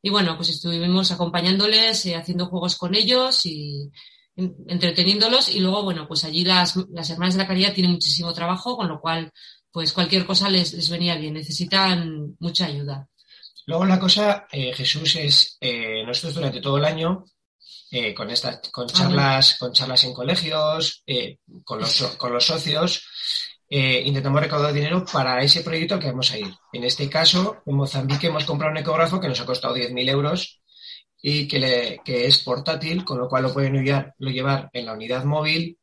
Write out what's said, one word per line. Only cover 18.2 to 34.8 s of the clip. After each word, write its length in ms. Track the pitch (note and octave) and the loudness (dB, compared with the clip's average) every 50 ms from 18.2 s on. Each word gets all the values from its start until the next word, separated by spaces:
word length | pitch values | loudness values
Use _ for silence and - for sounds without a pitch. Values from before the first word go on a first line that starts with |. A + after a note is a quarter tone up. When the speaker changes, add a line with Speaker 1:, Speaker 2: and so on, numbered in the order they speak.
| A2 G#2 | -8 -8
Speaker 2:
estas, 300 | A#2+ A#2 - A#2+ A#2 - - - | -8 -6 -6 -8 -8 -8 -14 -12
con 160 | - B2+ B2 A#2+ | -10 -8 -8 -2
Speaker 1:
Ah, 20 | |
Speaker 2:
charlas, 640 | - - C#3 C#3 C#3 C#3 C#3 C3+ C3+ C3+ C3 - - - | 0 2 4 4 4 4 4 4 4 4 4 4 4 2
Speaker 1:
bueno. 120 | B2+ B2 | -4 -2
Speaker 2:
con 60 | - | 0
charlas 280 | - B2+ B2+ B2+ B2+ B2+ | 0 0 2 2 2 2
en 100 | B2+ B2 | 0 -2
colegios, 880 | B2 B2 D#3 F3+ F3+ E3+ D#3 D3+ D#3 D3+ D3+ D#3 D#3+ E3 - - - _ | -4 -2 0 0 0 -2 -2 0 0 2 2 2 0 -2 -4 -4 -8 _
eh, 340 | - C3+ B2 - - - _ _ _ - - _ | -4 -2 -2 -2 -4 -10 _ _ _ -20 -20 _
con 160 | - - A2 | -10 -8 -4
los 100 | - - | -2 0
so-, 260 | - - B2+ - - | 0 0 0 -2 -4
con 160 | - - B2 | -6 -4 -2
los 140 | A#2+ B2 C3 | 0 2 2
socios, 560 | D3 D#3+ E3 D3 D#3 D3 D3+ E3+ F3+ - - - - - - - - - - - - - _ _ _ | 2 2 0 -2 0 0 2 2 0 0 -4 -6 -14 -16 -10 -6 -6 -6 -6 -6 -8 -16 _ _ _
eh, 360 | C#3+ C#3 C3 C3 B2+ B2 B2+ | 0 0 2 4 2 2 2
intentamos 340 | C#3 C#3 C3+ C3+ C#3 C#3 D3+ | 0 -2 0 0 2 2 2
recaudar 320 | - - D3+ D3 D3 D3+ | 2 2 0 0 0 2
dinero 320 | C#3+ D3 D3 D#3 E3+ F#3 F#3 - | 2 0 0 2 0 0 -2 0
para 300 | - C#3+ C3 B2+ B2+ B2 | -2 0 0 2 2 2
ese 200 | C3+ C#3+ - F3 | 4 4 4 4
proyecto 320 | - E3+ D#3+ D#3+ E3 E3 G3 | 2 -2 -2 -2 0 0 -2
al 60 | F3+ | -2
que 60 | D3+ | -2
vamos 240 | C#3 B2 C3 - - | -4 -4 0 0 0
a 80 | - A2 | 0 -2
ir. 160 | G2+ F#2+ F#2 _ _ _ | -8 -8 -10 _ _ _
En 120 | - A#2+ A#2+ | -10 -4 -2
este 260 | B2 - - C#3+ C#3 | -2 0 -2 -2 0
caso, 520 | - D#3 E3 D#3+ - F3+ F#3+ G#3 G#3+ - _ | 0 4 4 4 4 4 2 0 -4 -8 _
en 80 | D3+ C#3 | -2 0
Mozambique 540 | C#3 C#3 C3+ - C#3 C3+ C3+ C#3 C#3 - E3 | 0 0 0 -2 -4 0 0 -2 0 0 0
hemos 160 | D3+ D3+ C#3 | 0 0 -2
comprado 260 | - D3 C#3+ D#3 D#3 | -2 -2 0 0 -2
un 80 | D3+ D#3 | -2 -2
ecógrafo 400 | C#3+ E3 D#3 D#3+ E3 E3 F3+ F#3 | -2 0 2 2 2 2 2 0
que 80 | - | 0
nos 140 | C#3 B2+ - | -2 -2 -4
ha 40 | - | -2
costado 280 | - B2 - - B2 B2 | -4 -4 -2 -2 -2 -2
diez 160 | B2+ B2 B2 | -2 -4 -4
mil 180 | B2 B2 B2+ C3 | -2 -2 0 2
euros 540 | C3+ C#3 C#3+ D3+ E3+ F3+ - - - _ _ _ _ - - - - - _ _ _ _ | 2 2 2 2 0 -2 -4 -8 -12 _ _ _ _ -20 -20 -18 -18 -20 _ _ _ _
y 280 | - C#3 D3 D3 C#3 C#3+ | -2 0 0 0 0 0
que 100 | - C3+ | 0 0
le, 420 | C3 B2+ B2 A#2+ A#2+ - - - - | 2 2 2 2 0 -2 -8 -10 -8
que 220 | - B2+ A#2+ A#2+ | -4 -2 0 4
es 120 | C3 - - | 4 4 2
portátil, 640 | - C3 B2 C3+ C#3+ D#3+ D#3 C#3+ - D#3 E3+ F#3 F#3 | 2 -2 -4 -2 -2 -4 -4 -2 -2 -2 -4 -4 -2
con 140 | - C#3 B2 | -4 -4 -4
lo 100 | B2+ B2+ | -2 0
cual 140 | C3 B2+ | 0 0
lo 100 | C3 B2+ | 0 2
pueden 300 | B2+ C#3 C#3 C3+ C#3 C3+ | 0 0 0 2 2 2
llevar, 320 | C3 C#3 C#3 C3+ C3+ - _ _ | 2 2 2 0 0 -4 _ _
lo 120 | C3+ C3+ | -6 -4
llevar 400 | B2 B2+ C3 C#3 C#3 C3 - - | -4 -2 0 0 0 0 -2 -6
en 140 | _ B2 | _ -10